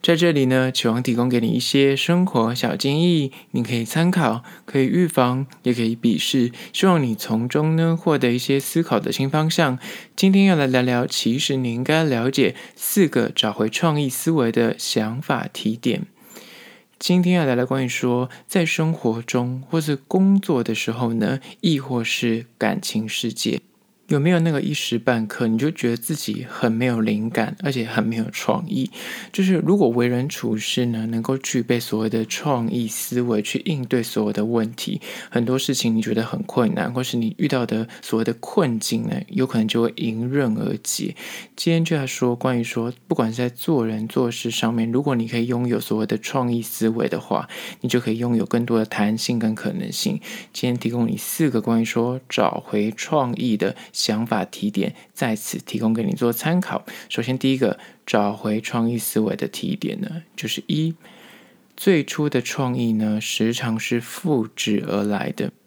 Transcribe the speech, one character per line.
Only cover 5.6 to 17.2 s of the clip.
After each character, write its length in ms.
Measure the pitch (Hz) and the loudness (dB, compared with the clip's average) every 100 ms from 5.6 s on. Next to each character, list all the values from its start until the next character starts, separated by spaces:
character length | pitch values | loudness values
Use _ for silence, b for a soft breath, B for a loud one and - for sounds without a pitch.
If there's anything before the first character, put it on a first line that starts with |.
也 100 | 123 | -2
可 80 | 120 | 0
以 160 | 113 117 | 0 2
鄙 220 | 117 87 | 2 2
视。 340 | - 135 120 120 B | 0 2 0 -2 B
希 100 | - | 2
望 180 | 190 175 | 4 4
你 120 | 127 | 2
从 340 | 107 - 113 120 | -2 -2 -2 0
中 260 | 147 151 | 0 2
呢， 220 | 160 165 165 | 2 2 2
获 220 | 165 147 | 2 2
得 120 | 127 | 2
一 60 | 123 | 0
些 240 | 120 139 | 0 0
思 220 | - 160 | 2 -2
考 180 | 165 110 | 2 0
的 100 | - | 0
新 200 | 104 135 | -2 0
方 200 | 156 156 | 2 2
向。 280 | 160 151 127 B B B | 4 2 2 B B B
今 160 | - 190 | 2 6
天 140 | 190 | 8
要 100 | 196 | 6
来 120 | 170 139 | 6 4
聊 160 | 127 | 4
聊， 240 | 123 123 135 | 4 2 0
其 320 | - 117 123 | -2 0 0
实 180 | - 135 | 0 0
你 160 | 123 | 0
应 100 | 117 | -2
该 220 | 131 156 | 2 2
了 260 | 160 120 123 | 2 2 2
解 240 | 135 104 B B - | 2 2 B B -10
四 320 | - - 160 | -2 4 4
个 240 | 127 110 | 4 0
找 160 | - 110 | 0 0
回 200 | 104 110 | 0 -2
创 280 | - 170 147 | 2 2 2
意 120 | 139 | 0
思 200 | - - | -2 0
维 220 | 160 117 | 2 2
的 220 | 117 117 - | 2 2 0
想 440 | - - 110 120 | -2 -2 -2 -4
法 260 | - 135 - | -4 -4 -4
提 240 | - 107 | -6 -4
点。 280 | 117 123 113 - B B B B B B B B _ | -2 -2 -2 -6 B B B B B B B B _
今 240 | - 180 | 2 4